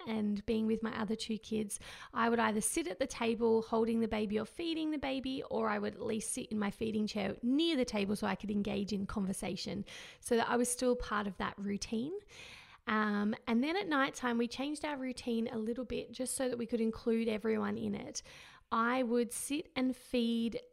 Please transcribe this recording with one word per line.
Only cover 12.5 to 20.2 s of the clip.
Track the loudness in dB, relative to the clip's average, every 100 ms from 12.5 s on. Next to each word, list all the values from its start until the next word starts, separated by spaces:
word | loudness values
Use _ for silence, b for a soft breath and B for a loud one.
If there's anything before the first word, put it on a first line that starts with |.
| B B B 0
Um, | 2 2 2 2 0 2
and | 2
then | 4 2
at | 2
night | 2 2
time, | 2 0 2
we | 0
changed | 0 -4 -2
our | -4 -4
routine | -4 -4 -2 0 0
a | -2
little | -2 -4 -4
bit | -4 -6
just | -6 -4 -2
so | -2
that | -2
we | -2
could | 2
include | 2 0 0 2 2
everyone | 0 0 0 0 -2
in | -2 -4
it. | -6 -10 B B B B _
I | 2 2 2
would | 4 2 2
sit | -2 -4 -4 -2 0
and | 0 0
feed | 0 2